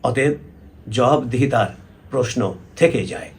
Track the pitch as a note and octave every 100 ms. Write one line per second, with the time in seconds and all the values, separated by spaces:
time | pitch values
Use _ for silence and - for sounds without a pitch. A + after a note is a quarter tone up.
0 | B2+ B2+ C#3 D3 - - - - - A2
1 | B2 D3 B2 B2+ C#3 A#2+ G#2 - - -
2 | - C3 A#2+ B2 G2 F#2 - - E3 A2+
3 | F2+ - -